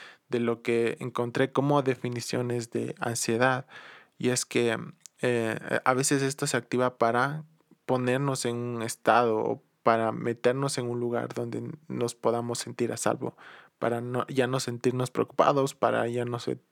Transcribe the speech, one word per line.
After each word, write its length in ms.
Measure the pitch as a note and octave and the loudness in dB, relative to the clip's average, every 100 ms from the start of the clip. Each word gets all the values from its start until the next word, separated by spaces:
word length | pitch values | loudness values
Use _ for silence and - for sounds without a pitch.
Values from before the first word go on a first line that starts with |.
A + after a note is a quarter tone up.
| - - - | -20 -20 -4
de 100 | A#2+ | -2
lo 240 | A#2 A#2 | 0 -2
que 340 | - A#2 A#2 - | 0 2 2 -2
encontré 520 | B2+ - A#2+ A#2+ C3+ | -6 -4 -2 0 0
como 320 | - C#3 D3 | 2 4 4
definiciones 880 | C3+ B2 B2 A#2+ - B2 B2 A#2+ A2+ | 2 0 -2 -6 -4 -2 -2 -2 -4
de 240 | A#2 A#2 - | -4 -4 -4
ansiedad, 680 | A#2+ A2+ - A2+ C3 C3 - - - - - - | -4 -2 0 2 2 0 -6 -16 -20 -20 -20 -4
y 120 | B2 | -2
es 160 | B2 - | 0 0
que, 340 | B2 A#2+ A2+ A#2 - - _ | 0 2 0 -6 -16 -20 _
eh, 580 | B2+ A#2+ A2+ A2+ - - - | 0 0 0 -4 -2 -2 2
a 80 | |
veces 300 | B2+ C3 C#3+ | 2 2 2
esto 240 | C3+ C#3 D3 | 0 -2 -2
se 100 | B2 | -2
activa 400 | - A#2+ B2 - | 0 0 0 2
para 460 | A#2 A#2+ C3+ D#3 D#3 _ _ _ - | 2 4 0 -2 -10 _ _ _ -2
ponernos 600 | B2+ B2 C3 C#3 C3 A#2+ | 0 2 0 0 -2 -2
en 100 | A#2 | -4
un 260 | A#2+ A#2 | -4 -4
estado 560 | A2+ - - A2+ A#2+ A2 | -6 -2 4 6 6 2
o 260 | A2+ C3 _ _ | 0 -4 _ _
para 280 | - A2+ A2+ | 2 4 2
meternos 680 | A#2 A#2 A#2 B2 C3 C#3 C#3 | -2 -4 0 0 2 -2 -2
en 100 | A#2+ | -4
un 100 | A#2+ | -2
lugar 340 | A#2+ A#2+ A#2+ | -2 -2 -4
donde 280 | B2 A#2+ A#2 A#2+ - - | -6 -6 -6 -8 -12 -8
nos 280 | B2 A#2+ - | -4 -4 -2
podamos 420 | A#2 A#2 A#2+ A#2 | 0 0 -2 -6
sentir 340 | - A#2+ A#2 | -6 -4 -4
a 40 | A#2 | -2
salvo, 400 | A2+ A#2 B2+ - - - - - | -2 -2 -6 -10 -18 -20 -20 -4
para 240 | - A#2 | -2 -2
no, 240 | B2 B2 - | -4 -4 -2
ya 200 | C3+ B2 | 0 0
no 120 | C3 | 0
sentirnos 520 | - A#2+ B2+ B2+ B2+ | -2 -2 0 0 -2
preocupados, 640 | - A2 - - C#3+ C#3 - | -2 0 4 4 4 2 2
para 320 | A2+ A#2 A#2 | 2 2 0
ya 180 | A#2+ A#2+ | -2 -4
no 140 | A#2+ | -4
se-, 200 | - B2 _ | -4 -6 _